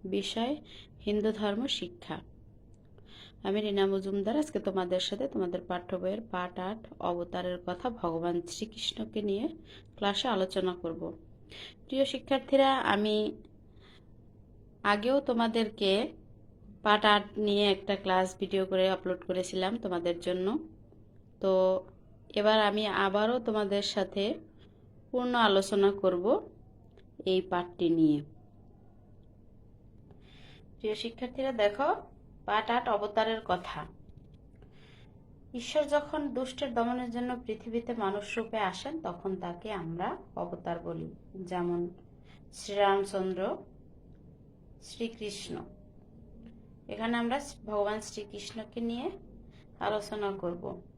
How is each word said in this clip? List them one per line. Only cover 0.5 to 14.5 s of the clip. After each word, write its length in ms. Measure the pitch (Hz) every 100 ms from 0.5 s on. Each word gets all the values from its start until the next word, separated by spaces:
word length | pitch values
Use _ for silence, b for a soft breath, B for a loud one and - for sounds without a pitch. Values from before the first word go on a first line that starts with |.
| 302 B B B - -
হিন্দু 260 | 208 208
ধর্ম 340 | 214 214 202 269
শিক্ষা। 540 | - 175 - - 156 - - - - - - - - B B B B
আমি 180 | 196 202
রীনা 260 | 214 202 196
মজুমদার। 500 | 196 190 202 202 285
আজকে 240 | 302 202
তোমাদের 400 | 202 190 180 185
সাথে 280 | - 208 269
তোমাদের 320 | 220 180 180 -
পাঠ্য 280 | 180 180 185
বইয়ের 240 | 185 208 226
পাঠ 280 | 180 180 180
আট 280 | 185 220 - -
অবতারের 580 | 175 175 175 185 180 180 180
কথা 240 | 180 254
ভগবান 520 | 226 175 165 175 170
শ্রীকৃষ্ণকে 800 | 170 - 220 - - - 220 214
নিয়ে 260 | 208 196 294 - B B B -
ক্লাসে 320 | 202 196 262
আলোচনা 460 | 202 185 190 185
করব। 380 | 175 165 165 165 - - - - B B B -
প্রিয় 160 | 262
শিক্ষার্থীরা, 760 | 277 269 - 269 269 269 269 262
আমি 540 | - 202 214 214 214 - - - - - B B - - - - -